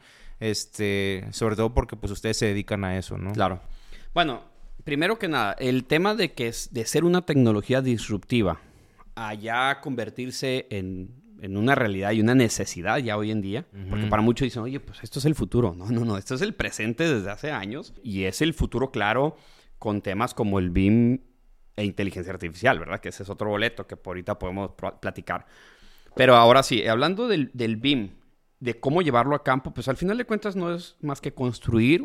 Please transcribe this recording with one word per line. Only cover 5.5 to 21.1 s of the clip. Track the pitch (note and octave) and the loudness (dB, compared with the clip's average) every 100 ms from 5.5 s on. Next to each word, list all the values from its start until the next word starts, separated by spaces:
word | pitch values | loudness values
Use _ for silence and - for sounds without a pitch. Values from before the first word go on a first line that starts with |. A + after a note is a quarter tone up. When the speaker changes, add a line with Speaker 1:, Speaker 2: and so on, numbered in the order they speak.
| F#2 | -2
Speaker 2:
el | B2+ B2+ B2 | 0 0 2
tema | D3+ G3 | 2 2
de | A3 - | 0 -2
que | - A#2 | -2 -6
es, | A#2 - | -6 -8
de | B2 | -6
ser | A2 D3+ | -2 2
una | E3+ F3+ | 4 2
tecnología | - C#3+ A#2 G#2+ G2+ B2+ | 2 4 6 4 2 0
disruptiva | C3 A2+ - G#2 - A#2+ F#2+ D#2+ - - _ _ - | 2 -2 -2 -6 0 2 2 0 -8 -20 _ _ -20
a | - A2 | -12 -10
ya | G#2+ A2 A#2+ C3+ C#3 | -8 -4 0 0 0
convertirse | D3+ A#2+ G#2+ A2+ B2+ B2 C#3 C3 - | -4 -6 -6 -6 -8 -4 -2 -2 -4
en, | G#2 F#2 F#2 F#2+ B2+ - - | -6 -6 -6 -10 -16 -20 -16
en | F#2+ G2 | -6 0
una | A#2 C#3 | 2 4
realidad | A2+ F#2+ G2 | 2 0 0
y | A2 | 2
una | G#2+ | 4
necesidad | C3 A2+ - F#2+ - F2 B2+ | 6 4 2 -6 -6 -2 -2
ya | A#2+ G#2 | -2 -4
hoy | G#2+ | -2
en | A2 | -4
día, | G2 A2 E3+ | -4 -6 -8
Speaker 1:
Ujú. | G2+ F#2 | -14 -6
Speaker 2:
porque | G#2 G#2+ | -4 0
para | G#2+ | 2
muchos | A2 A#2+ C3 | 4 2 0
dicen, | A#2 | -2
"Oye, | A#2 C#3 | -6 -8
pues | - - | -12 -16
esto | A2+ C#3+ | -10 -2
es | |
el | C#3 D#3 | 0 0
futuro". | F#2+ A#2+ A2+ | 0 2 2
No, | F2 G2 | -2 -2
no, | A#2 | 0
no, | A#2 G2 | 0 -2
esto | - | -4
es | B2+ | -4
el | G#3 | -4
presente | - G#2+ - A2 A#2 E3 | -4 -6 -2 -4 0 0
desde | A#2+ F#2+ | 0 -2
hace | G#2 D3+ | -6 -6
años | C3+ G2 C3 - - | -6 -6 -10 -12 -16
y | A#2+ F#2+ | -8 -2
es | F#2+ - | -2 0
el | D#3+ | -2
futuro, | - - A#2+ C3 | 0 -4 -2 -4
claro, | A2+ G2+ A#2 D3 - - - _ - | -2 0 2 0 -2 -20 -20 _ -10
con | A2 G#2 | -4 -4
temas | G#2 F#2+ B2 | -2 -4 -4
como | - G2 G2 | -2 0 2
el | F2+ | 2
bim | F2+ G2 A2+ A#2+ | 4 6 6 6